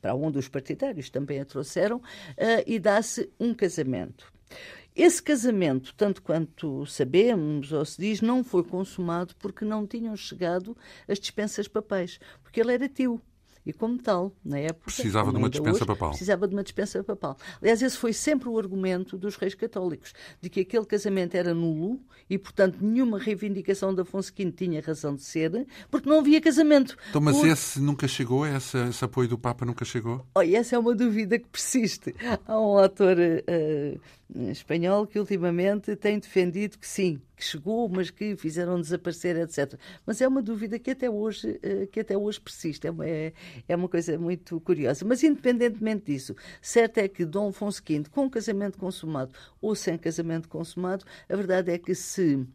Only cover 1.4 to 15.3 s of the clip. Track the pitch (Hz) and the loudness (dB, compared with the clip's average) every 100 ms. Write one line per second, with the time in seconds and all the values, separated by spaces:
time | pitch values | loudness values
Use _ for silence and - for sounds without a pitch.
1.4 | 143 139 151 - 202 240 - - - 131 | -6 -8 -6 0 0 0 -8 -18 -16 -2
2.4 | 226 226 - 226 190 202 - - - _ | 2 2 2 0 2 2 0 -6 -8 _
3.4 | 240 226 185 170 135 120 87 - - _ | -4 0 -2 0 -2 -4 -6 -14 -20 _
4.4 | _ - - - - - 339 339 - 285 | _ -20 -18 -20 -12 6 6 6 0 0
5.4 | 240 208 165 131 131 - 202 185 - 160 | 2 2 2 0 -4 0 0 0 -2 -2
6.4 | 160 - 160 135 143 - 127 170 233 214 | -2 -6 -8 -6 -8 -2 2 4 4 4
7.4 | 151 151 139 151 156 - 202 208 220 254 | 0 -2 -2 -2 -4 -4 -4 0 2 0
8.4 | 247 180 175 180 190 - 175 170 180 - | 2 0 0 -4 -6 -4 -2 -2 -4 -8
9.4 | 202 - 214 214 208 233 226 208 - - | -12 -6 -4 -4 -4 -6 -6 -8 -12 -6
10.4 | 175 180 190 233 - - - 202 - - | -2 -2 -4 -14 -18 -20 -6 -6 -4 -6
11.4 | 208 - 208 214 214 196 175 - - - | -6 -4 -4 -6 -4 -4 -4 -10 -20 -20
12.4 | _ - 233 247 269 277 254 233 _ _ | _ 0 2 2 -2 -2 -2 -2 _ _
13.4 | _ _ - - 220 247 240 185 190 - | _ _ -12 -4 -4 -2 0 0 0 -6
14.4 | 156 143 156 165 - - 117 107 101 | -6 -4 -4 -6 -10 -4 0 2 2